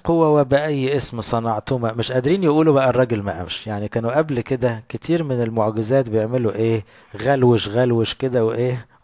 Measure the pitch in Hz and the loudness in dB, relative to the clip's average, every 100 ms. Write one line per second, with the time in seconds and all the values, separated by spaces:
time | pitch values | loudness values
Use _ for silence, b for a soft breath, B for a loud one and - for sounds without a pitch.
0 | - 170 156 151 135 139 156 143 131 143 | -2 2 4 4 4 2 0 -2 0 0
1 | 123 120 107 117 117 107 - 131 117 113 | -2 -2 -2 -2 -2 -4 -4 -2 -2 -4
2 | 113 127 127 196 175 151 160 139 131 123 | -4 -2 0 0 2 4 4 4 4 2
3 | 127 110 101 82 87 - - 104 104 117 | 2 0 -4 -6 -8 -10 -8 -6 -4 -4
4 | 117 135 160 127 - 131 123 113 - - | -2 0 0 -2 -2 -2 -2 -2 -8 -10
5 | - 170 151 123 117 113 107 107 110 135 | -2 -2 -2 -2 -2 0 0 0 0 0
6 | 120 110 110 127 113 98 113 113 - B | 2 0 0 0 -2 0 0 0 -4 B
7 | B 101 117 135 123 113 101 107 123 117 | B -6 0 4 4 4 2 0 2 2
8 | 110 - 135 123 113 117 127 127 - b | 0 -2 -2 0 0 0 -2 -4 -10 b